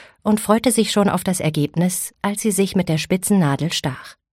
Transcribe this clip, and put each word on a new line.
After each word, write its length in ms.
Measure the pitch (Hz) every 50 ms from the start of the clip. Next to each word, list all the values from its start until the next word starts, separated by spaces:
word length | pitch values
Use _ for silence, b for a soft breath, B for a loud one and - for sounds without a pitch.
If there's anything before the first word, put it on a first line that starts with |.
| B B B B
und 160 | B 208 214 214
freute 320 | - - 214 226 226 254
sich 220 | 220 226 208 -
schon 160 | - 208 202 202
auf 160 | - 180 -
das 160 | 196 180 -
Ergebnis, 760 | - 156 156 156 143 - - 165 180 180 - - - - _ _
als 180 | - 202 208 -
sie 120 | - 214
sich 240 | 196 190 196 185 -
mit 120 | 185 180 -
der 100 | 156 151
spitzen 420 | - - 185 185 - - 208 190
Nadel 320 | 160 143 139 139 143 170
stach. 440 | - - - 151 135 - - - - _ _ _ _ _